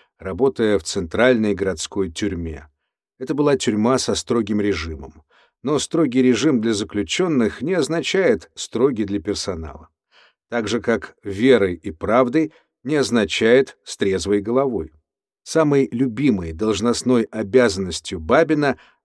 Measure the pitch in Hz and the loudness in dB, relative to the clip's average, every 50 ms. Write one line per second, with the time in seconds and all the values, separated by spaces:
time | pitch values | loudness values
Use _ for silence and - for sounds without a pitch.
0 | _ _ _ _ 95 95 90 87 131 139 131 - 113 107 104 98 - - - 101 | _ _ _ _ -12 -10 -4 0 0 0 0 0 0 0 0 0 -2 -4 -6 -6
1 | 90 80 - 101 117 127 127 113 110 104 101 92 101 95 87 - - - - 101 | -6 -4 0 2 4 4 4 4 2 0 0 -2 -2 -4 -4 -6 -8 -8 -4 -4
2 | 95 87 82 - 107 101 90 85 85 82 76 - 80 - _ _ _ _ _ _ | -4 -4 -4 -6 -6 -4 -4 -6 -6 -8 -10 -12 -16 -20 _ _ _ _ _ _
3 | _ _ _ - 127 127 147 139 147 147 139 135 - 117 107 104 107 120 131 127 | _ _ _ -12 -8 -4 -2 0 2 2 2 2 0 0 0 2 2 2 2 0
4 | - - 104 - - - 127 120 110 104 110 104 101 104 98 82 78 82 80 69 | 0 -2 -4 -4 -2 -2 -2 -2 -2 -2 -2 -2 0 0 -2 -2 -4 -8 -10 -12
5 | 67 67 - - _ _ _ _ _ _ _ _ - 127 151 131 - - - 170 | -14 -16 -18 -20 _ _ _ _ _ _ _ _ -4 -2 -2 -2 -2 -2 0 0
6 | 160 143 117 131 127 127 123 101 123 160 139 117 110 117 110 101 107 - - 104 | 0 2 2 4 4 4 4 4 4 2 2 2 2 0 0 -2 -2 -4 -4 -4
7 | 98 - - - 185 175 156 127 113 101 - - - 160 190 175 135 120 160 170 | -4 -2 -2 -2 0 0 2 2 0 0 -2 -4 -4 -2 -2 0 0 0 -2 -4
8 | 139 - - 190 190 147 110 92 - - _ - - - - 110 123 147 127 104 | -2 -2 0 2 2 2 2 0 -2 -10 _ -14 -12 -8 0 0 0 2 2 -2
9 | 107 95 101 101 - 104 98 - - 101 90 82 80 73 71 76 76 - _ _ | -4 -4 -4 -4 -4 -4 -6 -4 -6 -6 -8 -8 -10 -12 -14 -18 -20 -20 _ _
10 | _ _ _ _ _ _ _ _ _ _ 117 120 110 101 113 117 95 120 113 104 | _ _ _ _ _ _ _ _ _ _ -4 -4 -2 -2 -4 -2 0 -2 -2 -2
11 | - - - _ - 104 98 98 117 135 127 113 98 92 87 85 - 101 85 - | -4 -8 -18 _ -12 -10 -4 2 4 6 6 6 4 2 0 -4 -8 -12 -10 -6
12 | - 95 110 127 131 120 123 160 160 151 - _ _ _ _ _ - 127 156 147 | -4 0 2 2 2 2 2 0 0 -2 -4 _ _ _ _ _ -8 -4 -2 -2
13 | 131 98 113 117 104 95 - - 117 113 123 135 135 - - _ _ - - - | 0 0 0 0 0 0 0 0 4 6 6 6 4 2 -4 _ _ -18 -6 -4
14 | 113 98 95 92 80 98 104 104 95 110 117 131 139 135 117 92 78 78 - _ | -2 0 0 -2 0 0 0 0 0 0 0 0 0 0 -2 -4 -6 -8 -14 _
15 | _ _ _ _ _ _ _ _ _ - - 165 160 147 143 139 135 - - 117 | _ _ _ _ _ _ _ _ _ -2 0 2 2 4 4 2 2 0 0 -2
16 | 135 131 107 117 147 139 110 95 87 82 80 80 107 110 104 92 107 120 120 - | -2 -2 0 0 0 2 2 0 -2 -6 -6 -2 0 0 0 0 0 0 -2 0
17 | - 127 127 120 107 - - 110 110 95 98 127 123 110 90 95 95 90 80 - | 0 0 2 2 0 -2 -4 -8 -4 2 4 4 4 4 2 -2 -6 -6 -8 -10
18 | - - 95 87 80 78 120 151 170 147 156 151 147 139 120 - - _ _ _ | -10 -10 -10 -8 -2 0 2 2 2 2 0 0 0 -2 -2 -4 -10 _ _ _
19 | _ | _